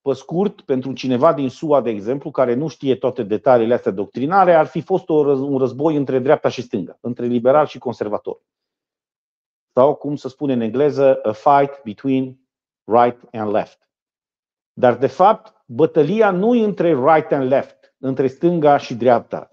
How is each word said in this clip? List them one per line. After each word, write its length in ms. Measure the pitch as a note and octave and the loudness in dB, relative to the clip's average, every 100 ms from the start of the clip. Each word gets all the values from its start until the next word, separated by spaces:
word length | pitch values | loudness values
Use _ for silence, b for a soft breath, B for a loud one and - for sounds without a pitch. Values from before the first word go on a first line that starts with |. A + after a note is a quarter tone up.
pe 100 | C#3 | -6
scurt, 480 | B2+ - D#3+ G3+ - | -6 -6 -4 -4 -6
pentru 320 | - C3 C3 | -6 -6 -6
cineva 400 | A#2 C3 A#2+ D#3+ | -8 -4 0 2
din 160 | D3 C3 | 0 -4
sua, 320 | - D#3+ C#3+ | -6 -2 0
de 100 | A#2 | 0
exemplu, 400 | G#2+ G2+ C#3 D3+ | -4 -6 -6 -6
care 240 | C#3 B2 | -2 0
nu 140 | A#2+ D#3 | -2 -4
știe 260 | - C#3 | -6 -4
toate 280 | B2 B2+ A#2 | -2 -2 -4
detaliile 520 | G2+ G#2 C#3 B2 A2+ | -4 -2 2 2 2
astea 180 | A#2+ A#2+ | 0 -2
doctrinare, 640 | G2 G2 A#2+ C#3 G3 F3+ | -6 -6 -6 -2 2 4
ar 120 | E3 D3 | 4 2
fi 140 | E3+ | -4
fost 280 | - F#3 - | -4 -4 0
o 140 | D#3 | 0
răz-, 160 | C#3+ C3+ | 2 0
un 180 | C#3+ C3+ | -2 -2
război 380 | B2+ A#2+ D#3 D3 | -2 -2 -2 -2
între 220 | C3+ C3 | -2 -2
dreapta 300 | C3 D3 C3 | 2 0 0
și 140 | - | -6
stânga, 360 | A#2+ A2+ E2+ - | -6 -6 -8 -10
între 260 | A#2+ B2 A#2+ | -10 -6 -4
liberal 400 | A#2+ A#2+ C#3+ D3 | 0 2 2 2
și 120 | C3+ | -4
conservator. 640 | B2 A2 G#2 G2+ - - _ _ _ _ _ _ _ _ _ _ _ _ _ | -10 -6 -6 -6 -8 -14 _ _ _ _ _ _ _ _ _ _ _ _ _
Sau, 220 | - C#3+ | 2 2
cum 220 | D3 C#3+ C#3+ | 2 -6 -8
se 120 | B2+ | -10
spune 240 | - D3 | -8 -4
în 80 | B2 | -2
engleză, 600 | A2+ A#2+ D3 C3 C#3 C3 | -2 0 0 2 2 2
a 100 | G#2+ | -2
fight 480 | A2 D3+ C#3+ C#3 - | -2 2 2 2 -4
between 540 | A2 G2+ C3+ C3 C3 C3 _ _ _ _ | -14 -8 -4 -2 -4 -10 _ _ _ _
right 360 | - A2+ B2 A#2+ _ | 0 4 4 0 _
and 180 | A2+ G#2 | -8 -4
left. 380 | G2+ - _ _ _ _ _ _ _ _ _ _ | -4 -4 _ _ _ _ _ _ _ _ _ _
Dar, 240 | - B2 A#2 | 0 0 2
de 100 | C3 | -2
fapt, 560 | - F#3+ A3 _ _ - | 2 2 2 _ _ -10
bătălia 640 | A#2+ D#3+ E3 D3 A3 G#3 | 0 0 2 0 2 2
nu 240 | F3+ G#3+ | 2 0
e 100 | B3 | 2
între 300 | G#3+ F3+ E3+ | 0 0 0
right 380 | C#3+ C3+ D#3+ D3+ | 2 2 2 2
and 160 | D3 C3 | -2 0
left, 460 | C3 - _ _ _ | 0 -2 _ _ _
între 280 | C3 C3 C3+ | -6 -2 -2
stânga 500 | C3 E3+ E3+ D3 C#3 | -2 -2 2 4 2
și 180 | - | 0
dreapta, 540 | A#2+ B2 A#2+ - F2+ - | -2 2 2 0 -10 -12